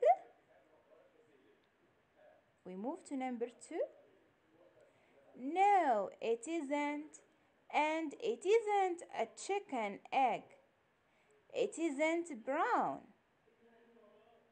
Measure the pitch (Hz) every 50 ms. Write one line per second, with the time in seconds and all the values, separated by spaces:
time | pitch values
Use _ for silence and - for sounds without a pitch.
0 | - 622 740 740 - - - _ _ _ - - _ _ _ - _ _ - -
1 | - _ _ _ - _ - - _ _ _ _ _ _ _ _ _ _ _ _
2 | _ _ _ _ - - - - _ _ _ _ - 180 180 185 202 254 311 370
3 | - - 294 262 254 254 247 226 226 240 - - - - 302 359 539 - - -
4 | - - _ _ _ _ _ _ _ _ _ - - - _ - - _ _ _
5 | _ _ _ - - - - - 240 277 330 359 392 403 403 381 330 285 240 208
6 | 196 - - - - 220 226 233 - 311 330 339 294 262 285 294 294 294 294 294
7 | 302 302 - - - _ _ _ _ _ _ _ _ - - 269 294 302 311 320
8 | 330 302 - - - - 233 233 - 349 427 466 453 415 415 403 381 370 349 339
9 | - - - - 226 226 - - - - 381 403 403 - 277 233 220 202 202 -
10 | - - - 247 269 247 202 160 - - - - _ _ _ _ _ _ _ _
11 | _ _ _ _ _ _ _ _ _ _ - - - - - - 330 330 277 254
12 | 311 320 330 349 339 339 302 214 220 - 269 311 359 480 440 330 226 160 135 -
13 | - - - _ _ _ _ _ _ _ _ _ _ - - - - - - -
14 | 214 208 - - - - - - _ _